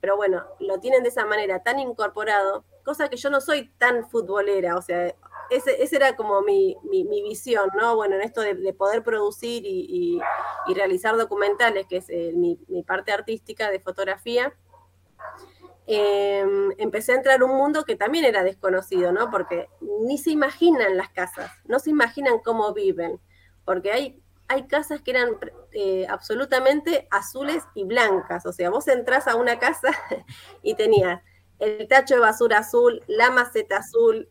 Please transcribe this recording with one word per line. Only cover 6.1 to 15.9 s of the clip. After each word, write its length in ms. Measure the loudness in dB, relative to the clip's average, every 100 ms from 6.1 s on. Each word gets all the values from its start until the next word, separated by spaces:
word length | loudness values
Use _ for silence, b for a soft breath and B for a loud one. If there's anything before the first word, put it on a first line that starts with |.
| 2
como 240 | 0 0
mi, 340 | 2 2 2 0
mi, 220 | -2 -2
mi 180 | 0 -4
visión, 460 | -4 -10 -2 0 0 2
¿no? 180 | 2
Bueno, 220 | 2 0 0
en 60 |
esto 180 | -2 -4
de, 140 | -4
de 180 | -2 -4
poder 320 | -2 0 0
producir 600 | -2 -2 -2 -4 -8 -6 -6
y, 200 | -6 -4
y, 320 | -4 -2 -2 -4 -6 -6 -8 -4
y 40 |
realizar 420 | -2 0 0 0 0
documentales, 680 | 0 0 -2 2 0 0 -4
que 120 | -8
es, 80 | -6
eh, 240 | -6 -4
mi, 240 | -2 -2 -2 -6
mi 140 | -8
parte 300 | -4 -6 -2
artística 580 | -4 -4 -8 -10 -6 -4
de 80 | -4
fotografía, 760 | -6 -6 -6 -6 -2 -2 -2 -6 _ _ _ _ _ _ -18 B B B B -20
em, 840 | -4